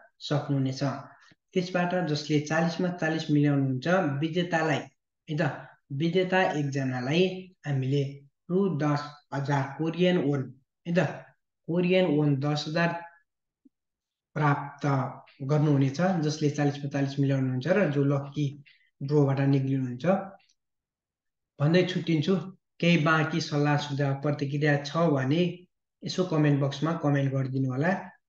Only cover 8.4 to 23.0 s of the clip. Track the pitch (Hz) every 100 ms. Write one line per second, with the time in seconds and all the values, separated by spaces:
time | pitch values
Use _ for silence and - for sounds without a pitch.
8.4 | - 180 196 147 147 143 - - - 139
9.4 | 139 139 131 - 160 165 180 180 135 135
10.4 | - - _ _ 175 175 143 - - _
11.4 | _ _ - 170 175 185 180 147 147 135
12.4 | 147 147 156 165 170 170 - _ _ _
13.4 | _ _ _ _ _ _ _ _ _ 147
14.4 | 147 139 - - 147 135 127 - - -
15.4 | 135 151 151 139 139 147 185 175 151 143
16.4 | 147 147 143 135 139 143 139 143 139 135
17.4 | 131 127 147 196 170 139 139 139 - 147
18.4 | 143 - - _ _ - 139 151 139 139
19.4 | 139 139 135 135 127 123 160 196 - -
20.4 | _ _ _ _ _ _ _ _ _ _
21.4 | _ - 147 175 180 175 - 156 143 185
22.4 | - - _ - 170 170